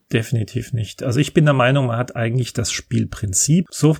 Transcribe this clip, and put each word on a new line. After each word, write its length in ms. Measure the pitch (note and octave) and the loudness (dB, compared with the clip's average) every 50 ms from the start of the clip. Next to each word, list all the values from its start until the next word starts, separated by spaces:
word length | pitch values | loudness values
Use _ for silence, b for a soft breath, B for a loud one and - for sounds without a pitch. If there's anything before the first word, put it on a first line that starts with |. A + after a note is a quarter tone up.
| _ - | _ -2
Definitiv 640 | - A#2 A2 - B2 A2 G#2+ - - B2+ A2+ - - | -2 -2 0 0 -2 -2 -2 -2 -6 -8 -6 -4 -4
nicht. 300 | A#2 A2 - - - - | -4 -4 -6 -8 -6 -4
Also 180 | C3 G#2+ C3+ | -2 0 0
ich 120 | D3 - - | 0 2 4
bin 120 | F3+ D#3 | 4 4
der 80 | D3+ C#3 | 4 4
Meinung, 320 | C3 A#2+ B2+ C3 C#3+ C3+ | 4 4 4 2 2 0
man 120 | B2 A2+ | 0 -2
hat 200 | A#2 B2 - - | -2 -4 -4 -4
eigentlich 340 | B2 A#2 A#2 A#2 C3 B2 - | -4 -2 -2 0 -2 -2 -2
das 200 | - - A2+ - | -4 -4 -4 -4
Spielprinzip 920 | - - - - A#2 A2+ A2+ - - - - G2+ F#2+ - - - D3 F#3+ E3+ - | -4 -8 -6 -4 -2 -2 -2 -2 -6 -6 -6 -4 -2 0 2 2 2 2 2 0
so 260 | - - - D3+ D#3 - | -2 2 2 2 2 2